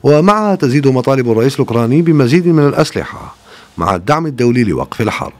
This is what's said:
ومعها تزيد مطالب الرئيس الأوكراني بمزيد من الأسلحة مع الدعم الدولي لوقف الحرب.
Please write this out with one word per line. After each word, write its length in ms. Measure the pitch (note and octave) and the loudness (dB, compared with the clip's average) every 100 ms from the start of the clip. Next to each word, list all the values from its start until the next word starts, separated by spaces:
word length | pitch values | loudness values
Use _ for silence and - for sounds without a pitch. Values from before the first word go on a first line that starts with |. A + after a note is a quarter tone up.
ومعها 520 | C3+ D3+ F#3 G#3+ G#3 | 4 4 2 0 0
تزيد 340 | F#3 C#3 C#3 C#3 | 0 0 2 2
مطالب 420 | B2+ B2 C3+ A#2+ | 0 0 0 0
الرئيس 240 | A2 C3 | 0 0
الأوكراني 480 | C3+ B2 A#2 A#2 C#3+ | -2 -2 0 2 2
بمزيد 440 | E3+ D3+ B2 E3 F3 | 2 2 4 2 2
من 220 | D#3 C#3+ | 2 2
الأسلحة 680 | C#3+ D#3 G#2 - - - - - - - - | 0 -2 -4 -8 -14 -18 -20 -20 -20 -20 -6
مع 160 | E2+ | -2
الدعم 320 | F#2 G2 D3+ D#3+ | -2 -2 -2 -2
الدولي 380 | B2 A#2+ A#2+ | 0 0 2
لوقف 360 | A2 C2+ - - | 0 -2 -6 -4
الحرب. 320 | G#2+ - - - | -6 -4 -10 -14